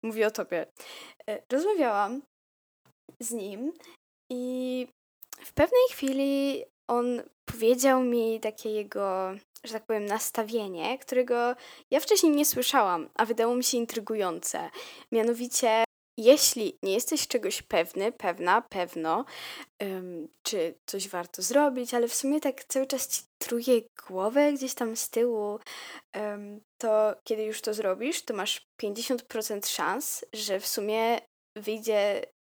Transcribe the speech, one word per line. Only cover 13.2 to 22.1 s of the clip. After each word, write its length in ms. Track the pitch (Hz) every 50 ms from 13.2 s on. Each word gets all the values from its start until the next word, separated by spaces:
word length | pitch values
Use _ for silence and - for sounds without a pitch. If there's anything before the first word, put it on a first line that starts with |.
| 226
wydało 300 | 220 226 220 226 233 247
mi 80 | 247 254
się 140 | - - 240
intrygujące. 920 | 233 226 - 233 202 - 220 214 196 180 165 175 - - - - 165 165 - - - - - - - _
Mianowicie, 720 | - 226 220 233 240 233 240 247 - - - 226 220 226 226 - _ _ _ _ _ -
jeśli 580 | 220 233 277 294 - - - 247 220 185 - _ -
nie 100 | 196 190
jesteś 340 | 220 240 - 330 294 - -
czegoś 340 | - 240 214 190 220 -
pewny, 500 | - _ - 180 170 175 - 190 196 220
pewna, 500 | - - - 190 170 165 170 175 185 226
pewno, 640 | 233 - - 185 180 170 - 165 160 160 165 202 277 - - - - - - - - _ _ _
em, 460 | 214 196 190 185 185 180 175 170 151 - _ _ _
czy 300 | - - 196 160 170 - _ _
coś 220 | - - 196 190 196
warto 340 | - 180 175 180 - -
zrobić, 520 | 185 - - 285 294 294 254 254 247 240 -
ale 140 | 240 233
w 80 | 233